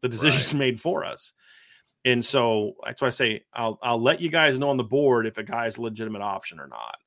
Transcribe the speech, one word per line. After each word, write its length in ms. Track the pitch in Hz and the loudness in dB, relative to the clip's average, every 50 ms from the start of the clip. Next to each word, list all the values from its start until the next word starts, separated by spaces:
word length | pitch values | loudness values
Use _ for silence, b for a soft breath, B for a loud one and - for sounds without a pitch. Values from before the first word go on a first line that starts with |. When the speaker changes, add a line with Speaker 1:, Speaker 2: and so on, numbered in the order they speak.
Speaker 1:
The 80 | - 127 | -6 -4
decision's 420 | 117 107 139 151 131 139 120 - 151 | -2 2 4 4 4 4 2 0 0
Speaker 2:
Right. 60 | 139 | 2
Speaker 1:
made 220 | 135 127 120 110 | 2 0 0 0
for 240 | - 170 175 - - | -2 -4 -4 -2 -4
us. 260 | 92 - - - - b b b b b b b b b b b b b _ - | -6 -8 -12 -14 -18 b b b b b b b b b b b b b _ 2
And 220 | 127 123 120 113 | 2 2 2 2
so 480 | - - 131 120 117 110 107 104 101 - - - | 0 2 2 4 4 2 2 0 -2 -6 -10 -12
that's 160 | 110 117 - | -12 -6 -2
why 100 | 143 123 | -2 -2
I 20 | |
say, 320 | - - 127 113 107 - - _ - | 0 0 0 0 0 -4 -8 _ -8
I'll, 240 | 120 117 110 104 - - | -4 -4 -4 -4 -4 -2
I'll 180 | 123 120 113 | -2 0 2
let 180 | 117 135 170 180 | 2 2 2 2
you 100 | 170 160 | 0 0
guys 280 | 156 165 156 147 131 | 2 4 4 4 4
know 140 | 131 143 143 | 2 0 0
on 60 | 135 | 0
the 60 | 127 117 | 0 0
board 440 | 104 131 143 147 135 123 117 110 | 0 2 4 4 6 4 4 2
if 100 | 110 - | 0 -4
a 60 | 110 107 | -8 -8
guy 240 | 104 110 117 117 | -6 -4 -4 -4
is 100 | 113 110 | -4 -4
a 60 | 113 117 | -6 -6
legitimate 400 | 113 107 110 113 110 107 101 101 | -8 -6 -6 -8 -8 -6 -6 -4
option 360 | 104 95 95 - - 87 78 | -4 -6 -6 -8 -10 -14 -14
or 60 | 71 | -16
not. 300 | 67 60 57 57 - - - _ | -14 -14 -14 -12 -14 -14 -16 _